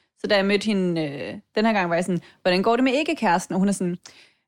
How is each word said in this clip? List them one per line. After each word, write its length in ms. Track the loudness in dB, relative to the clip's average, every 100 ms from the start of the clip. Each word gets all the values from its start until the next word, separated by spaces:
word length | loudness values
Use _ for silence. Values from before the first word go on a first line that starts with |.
| _ _
Så 60 | 0
da 100 | 2
jeg 80 |
mødte 200 | 2 0 0
hende, 360 | 0 0 -2
øh, 320 | -4 -6 -10 -12 -8
den 120 | 0 0
her 60 |
gang, 160 | 0 0
var 40 |
jeg 100 | -2
sådan, 160 | -2 -4 -6 _
"Hvordan 200 | 0 2
går 140 | 2 2
det 80 |
med 80 | 2
ikke-kæresten?" 600 | 0 -2 -2 0 0 0
Og 40 | 0
hun 100 | 0
er 40 |
sådan, 240 | 0 -2 -6 -12 -20 -20 _